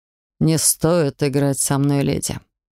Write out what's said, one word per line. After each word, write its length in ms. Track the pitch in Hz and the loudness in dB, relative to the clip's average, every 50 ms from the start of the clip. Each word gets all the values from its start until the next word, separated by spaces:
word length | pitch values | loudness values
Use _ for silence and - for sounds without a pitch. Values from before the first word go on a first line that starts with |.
| _ _ _ _ _ _ _ - | _ _ _ _ _ _ _ 0
Не 200 | 151 160 160 147 | 2 2 2 2
стоит 640 | - - - - - 160 175 175 151 139 - - 151 | 0 0 -2 0 0 2 2 2 0 0 -2 -2 -2
играть 360 | 143 131 143 143 139 135 - | 0 0 0 0 0 0 -2
со 200 | - - 143 135 | -2 -2 0 0
мной, 240 | 139 143 143 139 139 | 0 0 0 0 0
леди. 360 | 147 - - - - - - - _ _ _ _ _ _ | -2 -2 -4 -6 -8 -8 -10 -12 _ _ _ _ _ _